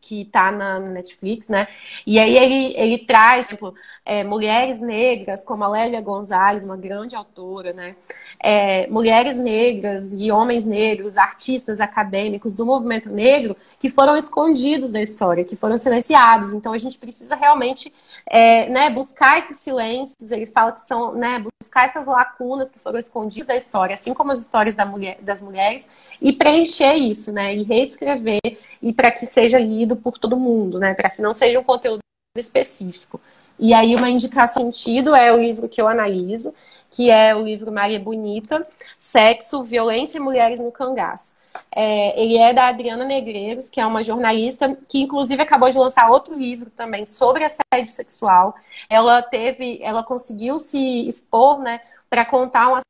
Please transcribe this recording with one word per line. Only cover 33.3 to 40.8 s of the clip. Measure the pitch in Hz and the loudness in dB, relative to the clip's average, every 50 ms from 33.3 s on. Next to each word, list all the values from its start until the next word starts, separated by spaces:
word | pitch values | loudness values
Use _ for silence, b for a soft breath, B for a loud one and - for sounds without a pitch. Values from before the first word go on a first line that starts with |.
| b b b b b _ | b b b b b _
E | - 220 226 | 2 6 6
aí, | 226 220 226 233 | 6 6 4 2
uma | 240 247 247 | 2 2 2
indicação | 247 254 233 254 - 269 240 240 240 247 247 240 240 | 0 0 -2 -2 2 2 2 2 2 -2 -4 -4 -6
sentido | - - - 233 247 269 294 302 | -8 -6 -4 -2 -2 2 4 6
é | 269 240 240 233 | 6 8 8 6
o | |
livro | 233 226 233 233 220 226 226 | 6 4 2 -2 -4 -8 -10
que | - - | -4 0
eu | 220 214 | 0 0
analiso, | 226 233 214 208 196 185 180 180 208 233 233 294 - b b b b b b b | 2 0 -2 -2 -2 -4 -6 -6 -8 -8 -10 -12 -14 b b b b b b b
que | - - 240 240 | -6 0 4 6
é | 226 220 220 220 220 | 6 8 8 6 4
o | 214 220 | 2 -2
livro | 220 214 208 214 220 214 | -6 -6 -8 -8 -8 -4
Maria | 208 202 202 220 208 | -4 -2 -2 -2 -4
Bonita, | 190 208 226 220 214 208 202 214 214 - 311 311 330 - B B B B B | -6 -8 -8 -8 -8 -8 -8 -8 -8 -6 -6 -6 -6 -8 B B B B B
Sexo, | B - - - 254 214 220 233 226 - - - 285 254 | B -16 0 2 4 6 6 4 2 -4 -10 -10 -10 -8
Violência | 226 226 240 226 233 220 233 269 - - 320 | -4 -4 -2 -2 0 -2 -2 -4 -6 -8 -8
e | |
Mulheres | 277 269 269 247 233 226 240 233 | -6 -4 0 2 2 0 0 -2
no | 240 240 | -8 -10
Cangaço. | 240 - | -8 -8